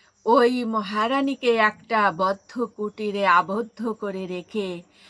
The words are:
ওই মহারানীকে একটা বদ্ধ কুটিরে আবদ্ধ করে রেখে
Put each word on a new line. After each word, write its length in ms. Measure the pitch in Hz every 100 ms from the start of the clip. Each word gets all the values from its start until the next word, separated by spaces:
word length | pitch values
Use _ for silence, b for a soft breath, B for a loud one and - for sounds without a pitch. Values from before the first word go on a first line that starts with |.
| b _ 220
ওই 380 | 262 240 247
মহারানীকে 920 | 226 220 190 214 226 277 277 269 240 226
একটা 560 | 214 - - 226 202 165
বদ্ধ 480 | 190 196 - 254 208
কুটিরে 640 | - 208 220 208 202 196
আবদ্ধ 680 | 175 175 196 226 - 226
করে 340 | 214 202 190 180
রেখে 540 | 180 170 220 190 175 - b